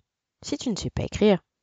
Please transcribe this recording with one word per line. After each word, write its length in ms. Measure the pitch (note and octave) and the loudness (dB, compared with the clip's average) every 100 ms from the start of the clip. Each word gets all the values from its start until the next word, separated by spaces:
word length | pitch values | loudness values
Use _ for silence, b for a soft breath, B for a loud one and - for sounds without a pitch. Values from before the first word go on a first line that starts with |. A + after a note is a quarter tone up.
| _ _ _ _ | _ _ _ _
Si 140 | - D4 | -10 -6
tu 120 | C4+ | -4
ne 60 | F#3 | -4
sais 140 | C3 | -6
pas 120 | - | -6
écrire, 400 | - - G#3+ F#3 - _ | -6 2 4 4 0 _